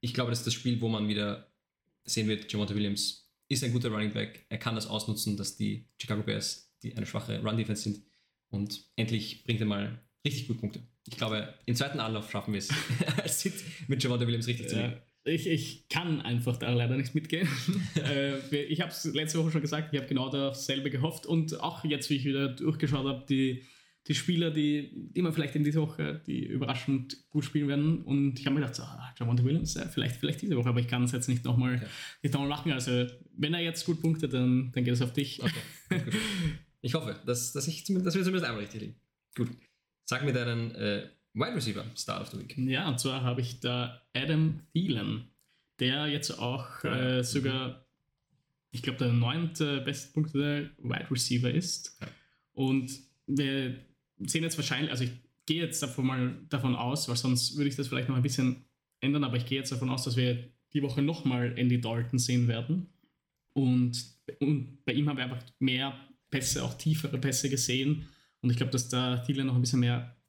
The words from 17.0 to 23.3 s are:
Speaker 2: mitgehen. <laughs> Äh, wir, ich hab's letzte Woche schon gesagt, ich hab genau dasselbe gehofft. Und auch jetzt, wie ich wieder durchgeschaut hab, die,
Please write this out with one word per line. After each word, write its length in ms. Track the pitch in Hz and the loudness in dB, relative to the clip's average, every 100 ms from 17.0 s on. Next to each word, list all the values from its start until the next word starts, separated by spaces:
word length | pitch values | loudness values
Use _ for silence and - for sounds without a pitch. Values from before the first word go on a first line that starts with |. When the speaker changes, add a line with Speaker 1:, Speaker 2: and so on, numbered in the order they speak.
| 131 | 0
Speaker 2:
mitgehen. 340 | 156 - 160 180 131 - | -2 -2 0 0 0 -2
<laughs> 220 | 196 170 165 | -2 0 -2
Äh, 380 | 147 139 139 135 135 | 0 0 0 -2 -2
wir, 200 | 143 143 | -2 0
ich 120 | 156 | -2
hab's 240 | 175 - 165 | -2 -4 -4
letzte 320 | 135 156 165 | -2 -2 0
Woche 120 | 160 | 2
schon 100 | 156 | 2
gesagt, 320 | 151 151 156 | 0 -2 -2
ich 60 | 143 | -2
hab 80 | 131 | 0
genau 220 | 131 131 | -2 0
dasselbe 600 | 139 139 127 - 135 139 | 0 -2 -2 -2 -2 0
gehofft. 360 | 135 156 165 - | 0 0 -2 0
Und 320 | 165 156 156 | 0 2 -2
auch 240 | 165 165 | -4 -2
jetzt, 260 | 156 147 - | -2 -2 0
wie 60 | 143 | 0
ich 100 | 139 | 2
wieder 240 | 139 139 | 2 0
durchgeschaut 560 | 123 160 156 135 139 135 | 0 -2 0 2 2 0
hab, 220 | 131 | -2
die, 360 | - | 0